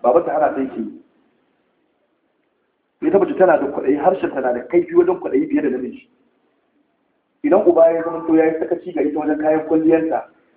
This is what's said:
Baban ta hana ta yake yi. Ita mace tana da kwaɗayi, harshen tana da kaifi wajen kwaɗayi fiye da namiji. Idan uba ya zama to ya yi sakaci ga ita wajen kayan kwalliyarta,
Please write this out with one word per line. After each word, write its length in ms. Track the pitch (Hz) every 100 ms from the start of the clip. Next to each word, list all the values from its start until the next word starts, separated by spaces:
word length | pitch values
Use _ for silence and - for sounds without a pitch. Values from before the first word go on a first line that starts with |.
Baban 240 | - - -
ta 80 |
hana 200 | 147 143 135
ta 40 |
yake 160 | 127 113
yi. 220 | 104 - _ _ _ _ _ _ _ _ _ _ _ _ _ _ _ _ _ _ _ _ 156
Ita 120 | 196
mace 140 | 165 143
tana 200 | 185 143
da 80 | 139
kwaɗayi, 320 | - - 143
harshen 340 | 185 185 156
tana 200 | 143 127
da 60 | 120 -
kaifi 280 | 175 160 170
wajen 240 | 175 175
kwaɗayi 280 | - 139 156
fiye 120 | 147
da 80 | 151
namiji. 380 | 127 127 - _ _ _ _ _ _ _ _ _ _ _ _ _ _
Idan 200 | 147 196 175
uba 260 | 165 165
ya 100 | 165
zama 220 | 165 165 165
to 80 | 160
ya 100 | 160
yi 140 | 160
sakaci 320 | - 170 185
ga 80 | 156
ita 180 | 147 151
wajen 200 | 151 147
kayan 240 | 156 156 -
kwalliyarta, 600 | 160 160 165 160 120 - _ _